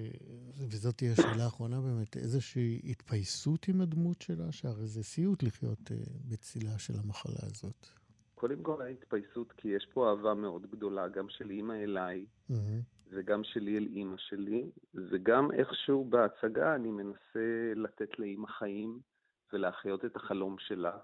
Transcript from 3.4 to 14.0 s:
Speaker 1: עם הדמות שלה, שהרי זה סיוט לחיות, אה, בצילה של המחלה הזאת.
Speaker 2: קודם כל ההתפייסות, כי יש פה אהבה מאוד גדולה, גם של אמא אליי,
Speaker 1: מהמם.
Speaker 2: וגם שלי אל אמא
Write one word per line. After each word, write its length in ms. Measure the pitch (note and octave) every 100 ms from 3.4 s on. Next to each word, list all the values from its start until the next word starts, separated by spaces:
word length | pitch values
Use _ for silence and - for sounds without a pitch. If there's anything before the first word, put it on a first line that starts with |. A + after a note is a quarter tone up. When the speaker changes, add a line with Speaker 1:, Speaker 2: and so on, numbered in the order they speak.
| C#3+ D#3+ -
Speaker 1:
עם 140 | F#3
הדמות 400 | F3 D#3+ F3 F3
שלה, 300 | - E3 E3
שהרי 360 | C#3+ C3 G#2+ A2
זה 160 | A2
סיוט 400 | G#2 - F#3+ G3
לחיות, 480 | A#2+ - A#2+ A2 -
אה, 60 | A2+ A2 B2 B2
בצילה 500 | A2 - A#2 A2 G#2+
של 140 | - A2
המחלה 360 | G#2 G#2 - A2+
הזאת. 440 | G#2 G#2 - - - - - _ _ -
Speaker 2:
קודם 280 | A#2+ C#3+
כל 180 | D#3+ D3+
ההתפייסות, 720 | B2+ B2+ - G#2 G2+ A#2+ A2+
כי 160 | - G#2+
יש 200 | G2 -
פה 160 | C3 A#2
אהבה 240 | G#2 G#2+
מאוד 380 | G#2 G#2 E2+ G2
גדולה, 360 | A2 G2+ G2 F2+
גם 220 | G2 G2+
של 220 | - G#2
אמא 220 | G2+ A2
אליי, 520 | A2 G#2 F#2+ F2+ F#2 G2+ _ -
Speaker 1:
מהמם. 320 | A#2 G#2 A2 A#2+ _ -
Speaker 2:
וגם 340 | F#2+ F#2+ G#2
שלי 340 | G#2+ A2+ G2+ G#2+
אל 100 | G#2
אמא 240 | G2